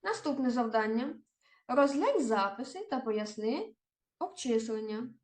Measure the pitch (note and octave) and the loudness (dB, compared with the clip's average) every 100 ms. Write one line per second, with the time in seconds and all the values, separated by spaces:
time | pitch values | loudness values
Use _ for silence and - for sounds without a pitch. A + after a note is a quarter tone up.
0 | G4 G#4+ D#4 C4+ B3+ A#3+ A3+ A3 G#3+ A3+ | -4 -4 -2 0 2 2 2 2 2 0
1 | C4+ E4 _ _ _ _ - B3+ C#4+ C#4 | 0 -6 _ _ _ _ -2 4 4 4
2 | A4 B4 B3 G#3+ G3 G3 C4+ F#4 G#4+ C4+ | 2 2 2 2 2 -2 -10 -10 -6 -4
3 | A3+ G#3+ G#3+ - G#3+ C#4 A4 - _ _ | -2 -2 -2 -4 -2 -2 -4 -10 _ _
4 | _ _ - - C4 A3+ A3 A3 A3 G#3+ | _ _ -8 -6 0 2 2 -4 -4 -6
5 | B3 - | -8 -12